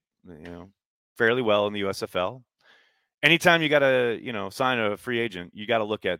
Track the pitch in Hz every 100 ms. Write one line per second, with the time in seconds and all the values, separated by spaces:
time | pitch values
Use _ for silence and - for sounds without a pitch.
0 | _ _ 92 76 85 87 92 _ _ _
1 | _ - 113 123 110 104 104 104 98 98
2 | 107 92 92 127 _ _ _ _ _ _
3 | _ - 147 165 180 165 156 147 135 131
4 | 120 107 - 110 98 - 131 123 107 104
5 | 127 117 117 90 87 95 104 117 107 107
6 | 95 87